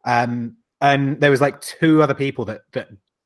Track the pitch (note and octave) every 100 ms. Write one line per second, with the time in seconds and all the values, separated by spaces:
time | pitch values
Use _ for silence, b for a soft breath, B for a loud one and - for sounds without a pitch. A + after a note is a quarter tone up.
0 | B2 A#2+ B2 A#2+ A#2 - _ _ C#3+ C#3
1 | C#3 D3 C#3+ C3+ C#3+ - - - D#3+ D#3
2 | D3 C3+ C#3 B2+ A2 G#2+ _ - - F#2+
3 | _ _